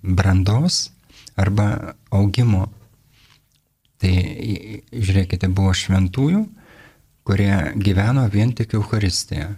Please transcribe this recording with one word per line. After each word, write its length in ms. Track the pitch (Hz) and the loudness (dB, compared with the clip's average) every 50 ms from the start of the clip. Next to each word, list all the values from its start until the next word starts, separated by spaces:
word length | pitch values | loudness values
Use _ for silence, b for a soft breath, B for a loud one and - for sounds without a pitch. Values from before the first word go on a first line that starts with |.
| - 92 92 | 0 0 0
brandos 720 | 87 - 95 92 92 90 98 107 127 160 180 - - - - _ _ _ B B B B B _ | 2 4 4 4 2 2 2 2 2 0 0 -2 -4 -6 -8 _ _ _ B B B B B _
arba 580 | - 95 98 98 107 104 104 - - - 87 - _ _ _ | -2 0 0 2 0 0 0 -2 -4 -8 -14 -18 _ _ _
augimo. 560 | - 98 101 101 95 - 123 117 101 92 95 - - - - _ _ _ _ _ b b b b b b _ _ _ _ _ _ _ _ _ _ _ _ | 0 0 0 2 2 0 2 2 2 0 0 -4 -8 -18 -20 _ _ _ _ _ b b b b b b _ _ _ _ _ _ _ _ _ _ _ _
Tai, 120 | - 95 90 | 0 2 2
i-, 680 | 90 - - - - - 110 101 - 92 110 107 - - _ | 2 0 -2 -6 -8 -6 -6 -6 -8 -8 -14 -16 -18 -18 _
žiūrėkite, 600 | - 120 104 92 95 95 92 92 - 90 - 92 | -6 -4 -2 2 2 2 2 0 -2 -2 0 0
buvo 240 | 92 98 95 95 92 | 0 2 2 2 0
šventųjų, 680 | - - - 95 95 92 90 92 127 139 151 180 208 220 208 B B B B B B B B B B B B _ _ _ | 0 0 0 2 2 2 0 0 0 0 2 2 0 0 -4 B B B B B B B B B B B B _ _ _
kurie 260 | - 98 95 101 98 98 95 82 69 - | 0 2 2 4 2 2 2 0 -2 -4
gyveno 500 | - 95 101 95 95 101 113 127 139 127 104 | 0 0 2 2 2 2 2 2 2 2 2
vien 240 | 98 104 110 127 117 | 2 2 2 0 0
tik 200 | - 113 - - | -2 -4 -2 -2
Eucharistiją. 800 | 107 101 - - 107 104 92 87 - - - - - 73 92 101 | -4 -2 -2 -2 -2 -2 -2 -2 -4 -6 -6 -6 -6 -6 -8 -10